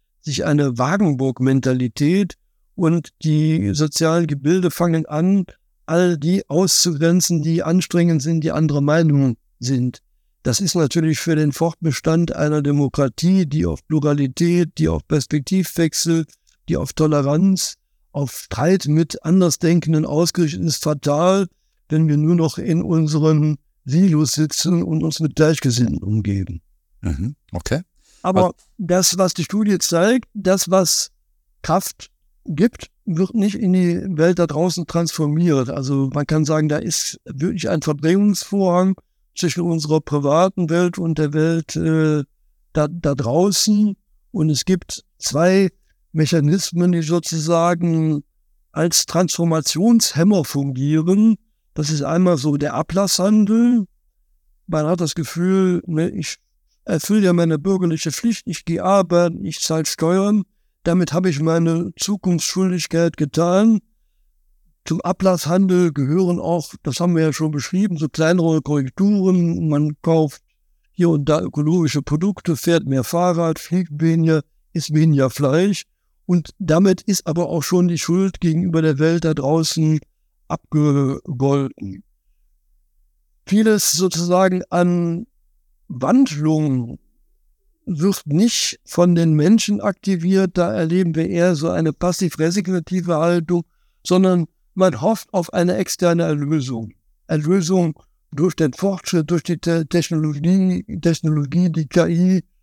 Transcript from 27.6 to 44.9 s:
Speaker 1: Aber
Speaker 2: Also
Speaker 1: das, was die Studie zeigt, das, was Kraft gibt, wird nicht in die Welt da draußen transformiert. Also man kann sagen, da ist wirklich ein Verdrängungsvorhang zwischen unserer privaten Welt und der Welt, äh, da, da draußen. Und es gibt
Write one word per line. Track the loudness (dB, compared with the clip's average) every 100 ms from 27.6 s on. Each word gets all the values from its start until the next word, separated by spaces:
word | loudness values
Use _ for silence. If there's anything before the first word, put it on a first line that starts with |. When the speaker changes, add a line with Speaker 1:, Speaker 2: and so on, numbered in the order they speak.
| -4 -6 -6 _ _ _
Speaker 1:
Aber | -2 0 0
Speaker 2:
Also | -2 _ -12
Speaker 1:
das, | -2 0 0 0
was | 0
die | -2
Studie | -4 -2 0 0
zeigt, | 0 0 2 0 -2
das, | -4 0 0 2
was | 2 2 -2 -6 _ _ _ _ _
Kraft | -4 -2 -4 -14 -20 _ _ _ -10
gibt, | 0 0 0 -18 _
wird | -6 -4 -2 0
nicht | -2 0
in | 0
die | 2 2 -2 -4 2
Welt | 2 2
da | 0
draußen | 0 -2 -2 -4
transformiert. | -4 -4 -2 -2 0 2 2 0
Also | -4 -2 -2 -2
man | -4 -2
kann | -2 0
sagen, | 0 0
da | -2
ist | -4 -6 -6 -12 -16
wirklich | -6 -4 -4 -4
ein | -2
Verdrängungsvorhang | -2 -2 0 2 2 0 -4 -2 2 2 0 -2 _ _ _ -6
zwischen | -4 -2
unserer | -2 -2 0 -2
privaten | 0 -2 2 2 2 0 0
Welt | 0 0 -2
und | -4 -2
der | -2
Welt, | 0 0 0 -4 -4
äh, | 0 2 2 0 -4 _ _ _ _
da, | -2 -2
da | -2 -4 -2
draußen. | 0 2 2 2 2 2 2 -2 _ _ _
Und | -2 0
es | 0
gibt | 0 -2 -4